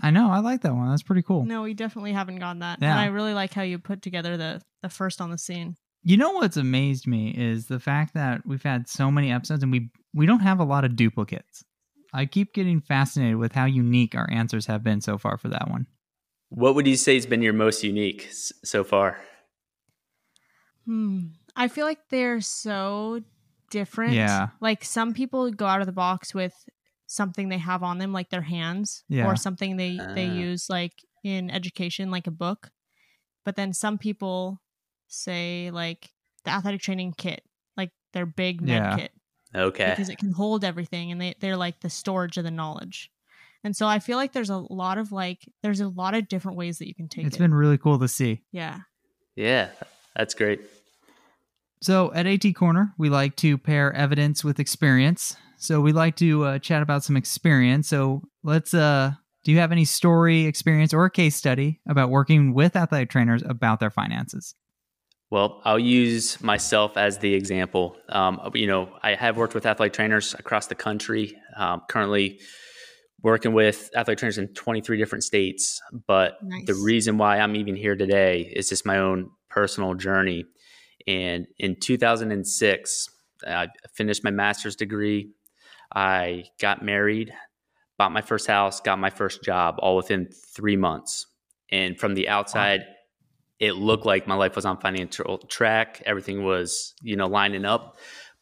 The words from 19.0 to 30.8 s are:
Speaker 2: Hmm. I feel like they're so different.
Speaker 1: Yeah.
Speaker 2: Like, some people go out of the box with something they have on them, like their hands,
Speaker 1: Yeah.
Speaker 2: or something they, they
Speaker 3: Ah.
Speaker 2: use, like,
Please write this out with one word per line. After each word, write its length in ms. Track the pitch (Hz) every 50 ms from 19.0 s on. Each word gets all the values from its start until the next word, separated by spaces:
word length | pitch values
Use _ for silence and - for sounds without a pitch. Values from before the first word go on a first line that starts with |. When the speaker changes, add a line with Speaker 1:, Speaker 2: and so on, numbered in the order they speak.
| 98 95 87 - - - - _ _ _ _ _ _ _ _ _ _ _ _ _ _ _ _ _ _ _ _ _ _ _ _ _ _ _ _ _ _
Speaker 2:
Hmm. 340 | 233 226 220 220 202 190 190 175 165 160 _ _ _ _
I 100 | 247 247
feel 180 | 240 - 294 302
like 220 | 311 311 302 _ _
they're 300 | 269 254 247 240 240 226
so 800 | 196 - - - - 214 202 196 190 196 202 208 214 220 233 233 220 - _ _ _ _ _ _ _ _
different. 440 | - 208 196 - - 220 226 233 127
Speaker 1:
Yeah. 360 | 113 107 104 101 98 95 107 - _
Speaker 2:
Like, 240 | 220 220 214 - -
some 280 | - - 226 226 233 220
people 380 | 233 269 254 - 262 254 247
go 140 | 214 202 208
out 160 | 196 190 196
of 60 | 196
the 40 | 185
box 420 | 180 185 180 180 185 180 - - -
with 360 | 190 180 180 - _ _ - _ _ _ _ _ _ _
something 420 | - - - 208 185 175 - 196 190
they 80 | 185
have 260 | 180 165 180 180 180 180
on 140 | 180 175
them, 160 | 180 190 196 196
like 160 | 185 180 -
their 140 | - 180 156
hands, 600 | 151 175 170 165 165 175 196 208 - - - _ -
Speaker 1:
Yeah. 180 | 147 131 117
Speaker 2:
or 80 | 98 -
something 400 | 113 - 196 185 - 196 190 190
they, 220 | 185 185 180 180 180 - 190 196
they 140 | 190 185 180
Speaker 3:
Ah. 40 | 180
Speaker 2:
use, 360 | 180 175 175 180 180 - -
like, 340 | 190 175